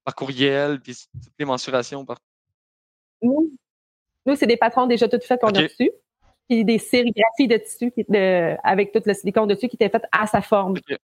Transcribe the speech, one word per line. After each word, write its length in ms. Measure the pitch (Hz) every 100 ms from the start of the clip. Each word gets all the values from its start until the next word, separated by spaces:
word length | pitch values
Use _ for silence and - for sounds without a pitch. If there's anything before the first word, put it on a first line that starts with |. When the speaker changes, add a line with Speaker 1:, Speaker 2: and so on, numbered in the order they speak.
Speaker 1:
par 100 | -
courriel, 680 | - 135 127 139 139 143 143
puis 120 | 127 123 -
toutes 180 | - - -
les 80 | 143
mensurations 580 | 127 - 131 120 143
par 140 | 131 120 _ _ _ _ _ _ _ _ _ _
Speaker 2:
Nous, 280 | 240 285 320 269 _ _ _ _ _ _ 254
nous, 100 | 277
c'est 100 | 240
des 120 | 233
patrons 280 | 233 254 247
déjà 220 | 233 226
tout 100 | 240
faits 180 | - 247
qu'on 80 | 220
a 140 | 190
Speaker 1:
Ok. 60 | 156
Speaker 2:
reçus, 200 | - 277 - _ _ _ _ -
puis 160 | 233 220
des 120 | 220
sérigraphies 680 | - 247 240 208 220 - 262
de 80 | 220
tissu 340 | - - 240
qui, 140 | 233 -
de, 480 | 208 190 180 165 160
avec 300 | - 190 202
tout 100 | 220 208
le 80 |
silicone 340 | 196 185 220 208
dessus 200 | 196 240
qui 80 | -
était 120 | 202
fait 160 | 220 -
à 140 | - 220
sa 160 | 208
forme. 300 | - 208 185
Speaker 1:
Ok. 240 | 185 - 139